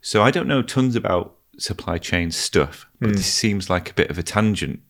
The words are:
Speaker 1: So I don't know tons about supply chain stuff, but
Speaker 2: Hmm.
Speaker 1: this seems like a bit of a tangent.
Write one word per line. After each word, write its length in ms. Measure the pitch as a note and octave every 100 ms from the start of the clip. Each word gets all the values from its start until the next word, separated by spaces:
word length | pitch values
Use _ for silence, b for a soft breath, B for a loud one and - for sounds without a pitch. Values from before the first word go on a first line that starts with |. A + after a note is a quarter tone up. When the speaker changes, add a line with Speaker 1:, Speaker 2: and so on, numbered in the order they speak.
Speaker 1:
So 200 | - G#3+
I 80 | G#2+
don't 180 | F3 C3
know 140 | C#3
tons 340 | A#2+ - B2+ A#2
about 420 | - F#2 - _ _ -
supply 400 | - F#2 - F2
chain 340 | - F2+ E2+
stuff, 540 | E2 - - D2 - - _
but 100 | A2+
Speaker 2:
Hmm. 40 | G2+
Speaker 1:
this 120 | F2+
seems 360 | - A2+ G2+ F#2
like 200 | F2+ -
a 40 |
bit 160 | - -
of 80 | D#2+
a 60 |
tangent. 580 | E2+ G#2 A2 G2+ C#2+ - _